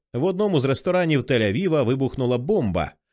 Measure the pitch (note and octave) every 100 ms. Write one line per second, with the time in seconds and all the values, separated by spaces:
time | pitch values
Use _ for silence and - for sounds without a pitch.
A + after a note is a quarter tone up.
0 | _ A#2+ E3 F#3+ G#3 E3 C3+ C3 - F3+
1 | E3+ D3 A#2+ B2+ G#2+ G#2+ F#3+ D#3 A#2 C3
2 | C3+ - B2 B2 C3+ G#3+ A#2 F2 D2+ -
3 | _